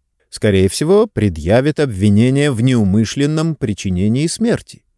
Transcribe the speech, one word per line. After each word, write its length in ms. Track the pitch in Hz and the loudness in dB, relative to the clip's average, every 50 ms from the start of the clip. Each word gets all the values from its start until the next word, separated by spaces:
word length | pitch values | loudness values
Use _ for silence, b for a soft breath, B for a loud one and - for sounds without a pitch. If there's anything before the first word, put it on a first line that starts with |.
| _ _ _ _ _ _ | _ _ _ _ _ _
Скорее 400 | - - - 107 98 95 92 95 | -10 -2 0 2 2 4 2 2
всего, 380 | - - 151 160 196 208 233 | 0 -2 0 2 2 2 2
предъявит 760 | 226 - - 107 101 82 78 73 85 104 120 135 151 151 - | 0 -2 -2 -2 -2 -2 -2 -2 0 0 2 2 0 -2 -2
обвинение 720 | 151 135 104 90 101 104 101 104 117 127 131 139 143 147 | -2 -4 -2 0 2 2 4 4 4 2 2 0 0 -2
в 100 | 131 107 | 0 0
неумышленном 960 | 117 131 127 120 104 95 92 110 110 104 - 135 143 143 156 156 156 165 156 | 0 2 2 2 2 2 2 0 0 -2 -2 -2 -2 -2 0 -2 -2 -4 -4
причинении 720 | - 143 110 101 - - 101 92 90 98 107 113 131 151 | -4 -6 -6 -6 -6 -6 -4 -2 -2 0 0 0 -2 -2
смерти. 580 | 170 - - 220 240 190 - - - - - _ _ _ | -4 -4 -4 -2 -2 -2 -4 -6 -12 -20 -20 _ _ _